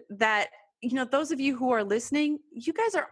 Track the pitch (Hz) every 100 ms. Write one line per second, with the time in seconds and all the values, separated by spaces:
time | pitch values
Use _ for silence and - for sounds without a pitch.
0 | - 202 220 208 - - _ _ 240 262
1 | 254 277 302 277 277 247 254 226 202 220
2 | - 294 302 294 - - 277 320 453 359
3 | -